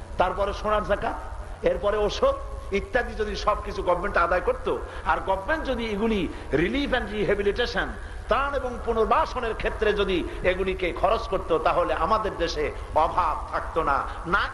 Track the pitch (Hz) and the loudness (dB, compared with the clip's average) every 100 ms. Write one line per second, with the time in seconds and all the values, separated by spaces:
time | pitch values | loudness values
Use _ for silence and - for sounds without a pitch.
0 | - - 185 185 202 196 208 214 180 202 | -4 0 0 0 -2 -2 0 0 2 0
1 | 226 - - - - - 165 185 202 214 | -2 -6 -8 -10 -10 -2 0 2 2 2
2 | 208 - 269 277 - - - 196 196 247 | 0 2 2 2 -4 -8 -4 -4 0 0
3 | 226 202 208 190 214 208 208 190 175 175 | 0 -4 -4 -2 0 0 -2 -2 0 2
4 | 196 196 175 180 208 254 202 123 - - | 2 2 2 2 0 0 -2 -2 -4 -4
5 | - 165 180 190 240 311 277 233 226 196 | 0 0 0 -2 0 -2 -2 -2 -2 0
6 | 226 208 165 - - 135 - 262 277 247 | 0 0 -2 -6 -2 0 2 0 0 0
7 | 208 214 175 202 202 196 - 190 151 - | -2 0 2 2 2 0 0 0 -2 -4
8 | - - - 220 277 285 254 233 233 226 | -10 -6 0 2 2 -2 -4 -4 0 2
9 | 208 262 311 247 233 220 220 - 214 190 | 4 4 2 0 -4 -2 -2 0 2 2
10 | 190 175 123 - 180 185 190 185 175 - | 2 0 -2 0 0 2 0 0 -2 2
11 | 185 220 - 185 - 156 175 156 160 160 | 2 2 0 -2 0 2 4 2 2 2
12 | 165 220 190 - 165 151 139 - - 151 | 2 2 0 -2 -2 0 -2 -4 0 2
13 | 170 180 165 147 - 165 - 165 151 131 | 4 2 0 0 -4 -6 -2 0 2 2
14 | - - 165 202 254 | 0 -6 0 0 0